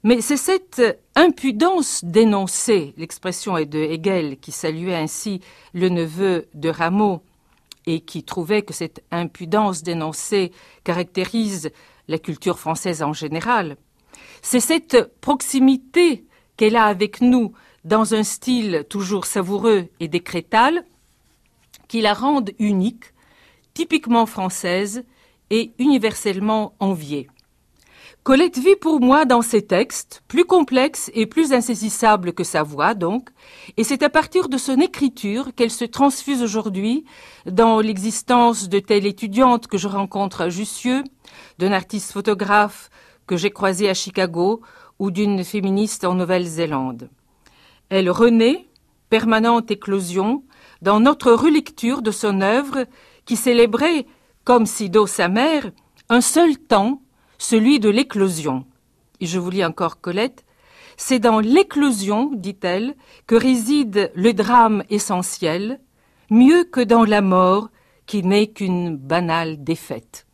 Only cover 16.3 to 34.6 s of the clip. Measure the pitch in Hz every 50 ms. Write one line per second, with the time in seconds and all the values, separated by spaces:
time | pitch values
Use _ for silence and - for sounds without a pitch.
16.3 | _ _ _ _ _ - 220 214 220 240 220 214 208 180 214 208 - - 247 247
17.3 | 254 247 226 196 - _ _ _ _ _ - 160 208 220 220 - 226 214 214 -
18.3 | - - - 254 254 240 220 202 170 151 143 _ - 202 196 180 208 190 165 -
19.3 | - 208 185 175 202 196 190 226 214 196 175 170 _ _ 170 160 160 180 - -
20.3 | - 175 165 _ - 220 240 285 330 349 349 _ _ _ _ _ _ _ _ _
21.3 | _ _ _ _ _ _ _ _ - _ _ _ - 226 214 208 208 202 233 285
22.3 | 294 277 220 202 - - 214 208 202 185 185 226 226 - - - _ _ _ _
23.3 | _ _ _ _ _ _ _ _ _ - 339 - 320 311 - 233 240 233 226 220
24.3 | - 202 190 185 185 - - 175 175 190 202 202 202 254 247 _ _ _ _ _
25.3 | _ _ _ _ 214 226 233 233 _ - 254 294 277 247 202 220 214 - - 214
26.3 | 185 190 208 214 220 220 214 214 _ _ 202 196 190 160 151 143 147 143 131 _
27.3 | _ _ _ _ _ _ _ _ _ _ _ _ _ - - - _ _ _ -
28.3 | 262 277 359 349 - 262 254 370 392 392 - 320 311 277 240 247 262 302 311 247
29.3 | 254 240 233 - - 208 202 - 190 180 247 - - - - _ - - _ _
30.3 | - 294 349 - 370 359 294 - 262 254 262 302 311 - - - - 226 220 220
31.3 | - 320 330 269 269 247 233 - 233 - 208 214 - - 233 220 214 196 175 175
32.3 | 170 - 175 - - 156 151 147 147 139 151 190 233 196 170 170 208 254 240 -
33.3 | _ _ _ - - - - - _ - 226 - 277 247 294 285 - 311 311 -
34.3 | - 370 370 277 254 254